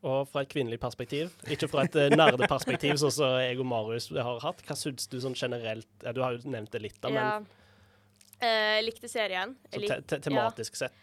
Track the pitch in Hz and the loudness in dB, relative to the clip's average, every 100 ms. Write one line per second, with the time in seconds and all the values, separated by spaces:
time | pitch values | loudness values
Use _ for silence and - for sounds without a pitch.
0 | 151 135 139 147 139 156 123 120 127 - | 0 -2 0 -4 -4 -2 -2 -2 -6 -6
1 | 123 143 170 - - 147 151 143 135 156 | -6 -4 -4 -8 -8 -4 0 2 2 4
2 | 143 147 156 127 - 135 - 135 143 143 | 6 10 8 8 4 2 0 0 2 2
3 | 143 135 139 127 127 123 127 117 107 117 | 2 2 2 2 2 -2 -2 -2 -2 -4
4 | - 156 120 120 147 175 - 143 151 127 | -4 -4 -4 -4 -6 -8 -10 -6 -6 -6
5 | - 131 131 127 127 123 113 110 107 _ | -8 -6 -6 -4 -4 -4 -6 -8 -10 _
6 | - 120 127 120 131 120 107 117 107 - | -8 -4 -2 -4 -6 -8 -6 -8 -8 -6
7 | 123 220 214 214 214 - - - - _ | -2 0 0 -2 -8 -20 -20 -20 -20 _
8 | _ _ - - 240 220 214 214 226 220 | _ _ -20 -4 0 2 4 2 0 -6
9 | 240 240 214 185 196 262 - 202 208 185 | -8 -4 -2 -2 -6 -8 -12 -6 -2 -4
10 | 139 151 147 143 220 226 110 - 131 _ | -2 -4 0 0 0 -2 -10 -6 -8 _